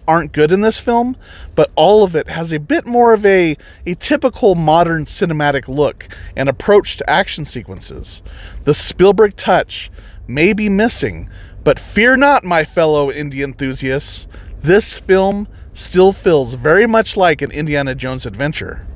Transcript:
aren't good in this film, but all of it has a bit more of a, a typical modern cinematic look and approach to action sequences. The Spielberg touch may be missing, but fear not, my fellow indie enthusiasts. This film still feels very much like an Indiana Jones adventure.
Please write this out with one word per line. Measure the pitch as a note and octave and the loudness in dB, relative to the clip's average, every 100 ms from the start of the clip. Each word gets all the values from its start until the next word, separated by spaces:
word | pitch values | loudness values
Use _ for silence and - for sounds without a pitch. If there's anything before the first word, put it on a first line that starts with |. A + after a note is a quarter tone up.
| - | 0
aren't | E3 D3+ | 0 0
good | D#3 D3+ | 0 2
in | F#3+ | 2
this | A3 - | 0 -2
film, | - A#3 B3 C4 - - - | -2 0 -2 -6 -16 -20 -6
but | - D3 - | 0 0 2
all | E3 G#3+ F#3+ | 4 6 4
of | D#3+ | 0
it | - | -4
has | E3+ E3 | -8 -6
a | D#3 | -6
bit | D3 E4 - | -2 -4 0
more | A#3+ A#3 | 2 4
of | A3 G#3 | 4 4
a, | F#3+ E3+ D3 - - F3 | 4 2 -2 -12 -12 -10
a | F3 | -6
typical | - D4 C4 - G#3 F3 | -2 0 0 0 2 2
modern | D#3 E3 E3+ E3 | 4 4 2 0
cinematic | C#3+ - - D3+ D3 C#3 - | -6 -4 -4 0 0 -2 -4
look | C3+ C#3+ - - - - - | -2 -2 -4 -16 -20 -12 -4
and | C3+ | -4
approach | - - G3+ - - | -2 2 4 2 -4
to | - | -2
action | D#3+ G3 - | -2 -2 -8
sequences. | C#3+ B2 F#2+ F#2 - C2 - - - - - - | -10 -12 -12 -14 -14 -14 -16 -18 -20 -20 -18 -6
The | - | -2
Spielberg | D3 - - F#3+ G3 G#3 - | -2 -2 4 4 4 2 0
touch | - F3 - - - - - - - | 0 0 -2 -10 -16 -18 -20 -18 -8
may | C3+ F3+ | 0 0
be | G#3 G#3 | 0 -2
missing, | G3 A3+ - B2 E2 - - - - - | 0 0 -2 -6 -6 -14 -18 -20 -4 -2
but | C3 | -2
fear | - - A#3+ B3+ | -2 0 2 4
not, | C#4+ C4+ F#3 | 4 4 2
my | E3+ | 0
fellow | D3 F3 D#3 D3 C#3+ | 0 0 2 2 0
indie | C3+ D3 C3+ | -4 -8 -6
enthusiasts. | C#3 A#2+ C3+ B2+ C3 C#3 - - - - - - | -8 -6 -6 -4 -4 -4 -6 -12 -16 -18 -18 -4
This | C#3+ G3+ - - | 2 2 2 -6
film | - F#3+ F#3+ G3+ G#3 - - | 0 2 2 -2 -8 -16 -20
still | - - F3+ F#3+ | -14 -2 4 4
feels | F#3+ G3 D3+ B2 B2+ | 4 2 2 0 -2
very | D3+ F3+ A#3 | 2 4 4
much | A3 - G3+ | 2 0 0
like | F3+ D3 | 0 0
an | C#3+ | -4
Indiana | C#3+ D#3 D3 C3+ B2+ | -6 -4 -2 -4 -6
Jones | B2+ C3 B2 | -8 -8 -10
adventure. | G2 D3 - F2 D#2 - | -6 -6 -6 -10 -12 -14